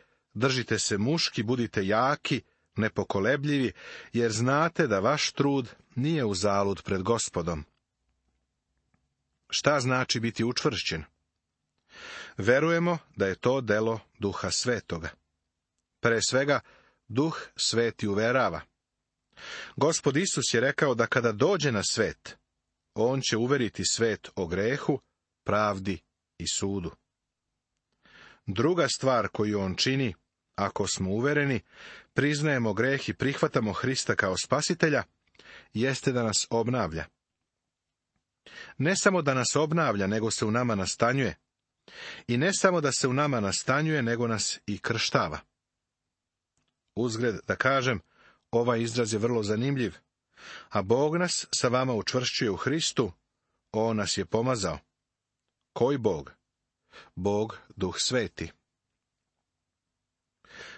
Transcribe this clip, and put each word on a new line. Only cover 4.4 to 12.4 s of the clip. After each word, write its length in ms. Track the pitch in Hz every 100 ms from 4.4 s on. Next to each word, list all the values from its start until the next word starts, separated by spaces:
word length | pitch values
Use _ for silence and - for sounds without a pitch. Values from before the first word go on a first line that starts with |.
| 123 143 165 - 143
da 120 | 98
vaš 320 | 110 147 -
trud 380 | - 143 139 120 - _ 120
nije 300 | 147 160 113
uzalud 580 | 92 101 101 98 95
pred 200 | - 95
Gospodom.” 600 | 92 117 - 90 85 80 - _ _ _ _ _ _ _ _ _ _ _ _ _ _ _ _ _ -
Šta 300 | - 143 147
znači 400 | 127 127 127 120
biti 240 | 113 -
učvršćen? 600 | 117 123 151 101 - 82 - _ _ _ _ _ _ _ _ - - - -
Verujemo 600 | -